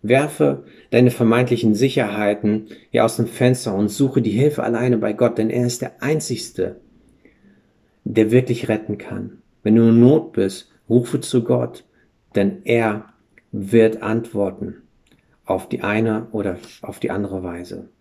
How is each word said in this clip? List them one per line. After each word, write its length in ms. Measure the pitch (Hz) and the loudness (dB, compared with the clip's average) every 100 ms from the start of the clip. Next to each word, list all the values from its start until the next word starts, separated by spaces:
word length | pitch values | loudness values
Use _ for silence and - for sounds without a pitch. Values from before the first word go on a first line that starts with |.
Werfe 600 | 104 131 147 - 147 139 - - _ | 2 2 2 0 0 0 -12 -20 _
deine 200 | 117 123 | 4 4
vermeintlichen 640 | - 113 117 123 120 117 | 4 2 2 2 0 2
Sicherheiten 920 | 104 131 135 107 107 104 104 104 110 107 - _ | 2 0 0 -2 -2 -2 0 -2 -2 -6 -20 _
hier 140 | 117 | 0
aus 120 | 113 - | 0 0
dem 100 | 117 | -6
Fenster 480 | - 127 127 127 | 2 2 2 -2
und 140 | 98 104 | -2 -2
suche 340 | - 135 135 | 0 0 0
die 80 | 110 | 0
Hilfe 320 | 110 147 147 | 0 0 0
alleine 340 | 113 117 123 113 | -2 0 0 0
bei 160 | 107 | 0
Gott, 240 | 107 120 117 | 0 0 2
denn 140 | 110 | -2
er 160 | 120 123 | 0 -2
ist 160 | - | -4
der 200 | - _ | -10 _
Einzigste, 760 | 127 156 - 120 - - 92 - _ _ _ _ _ _ _ _ _ _ _ _ | -4 -2 -4 -8 -8 -6 -6 -8 _ _ _ _ _ _ _ _ _ _ _ _
der 260 | - 107 107 | -4 0 4
wirklich 380 | 123 127 120 - | 2 2 -4 -2
retten 280 | 107 - 101 | -4 -4 -10
kann. 460 | - 98 98 - _ _ | -10 -12 -12 -16 _ _
Wenn 140 | 107 113 | 2 4
du 120 | 113 | 6
in 120 | 113 | 8
Not 320 | 123 156 - | 8 6 0
bist, 380 | - 98 - _ _ _ | -4 -4 -4 _ _ _
rufe 320 | 120 120 127 | 0 0 -6
zu 240 | - 127 | -2 -2
Gott, 400 | 113 123 120 - _ _ _ _ _ | 0 -2 -2 -10 _ _ _ _ _
denn 280 | 110 98 - | -2 -2 -2
er 480 | - 117 113 107 - _ _ _ _ | 0 0 0 -4 -12 _ _ _ _
wird 500 | 107 98 113 110 110 | -10 0 4 4 2
antworten 760 | 107 113 113 104 98 98 101 - _ _ _ _ _ _ | -4 -4 -4 -4 -4 -4 -12 -14 _ _ _ _ _ _
auf 240 | - 95 - | -6 -6 -4
die 140 | - | -6
eine 460 | 98 107 113 110 120 | -2 0 0 -4 -6
oder 260 | 110 101 90 - - | -6 -6 -8 -14 -18
auf 180 | - - | -16 -8
die 100 | - | -6
andere 320 | 98 101 95 | -6 -6 -8
Weise. 480 | 90 85 90 - - _ | -10 -12 -14 -16 -18 _